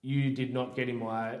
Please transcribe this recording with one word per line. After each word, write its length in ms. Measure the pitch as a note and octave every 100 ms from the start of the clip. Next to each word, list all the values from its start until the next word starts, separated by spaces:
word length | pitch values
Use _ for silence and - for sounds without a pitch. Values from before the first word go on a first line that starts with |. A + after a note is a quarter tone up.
you 320 | C3 C#3 C3+
did 180 | B2+ B2
not 240 | B2+ B2+ C3
get 140 | B2
in 80 | A#2+
my, 380 | A2+ A2+ A2+ B2